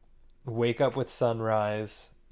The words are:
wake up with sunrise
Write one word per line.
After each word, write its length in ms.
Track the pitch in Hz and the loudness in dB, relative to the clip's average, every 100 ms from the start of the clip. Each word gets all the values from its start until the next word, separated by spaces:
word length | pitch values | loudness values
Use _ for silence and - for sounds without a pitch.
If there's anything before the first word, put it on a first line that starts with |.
| - - - - 127 | -20 -20 -20 -16 -6
wake 340 | 113 120 117 | 0 2 2
up 160 | 135 135 | 2 0
with 140 | 127 | -4
sunrise 1000 | - 123 113 110 110 104 107 107 - - - - | 0 0 2 0 2 0 -2 -4 -8 -12 -18 -14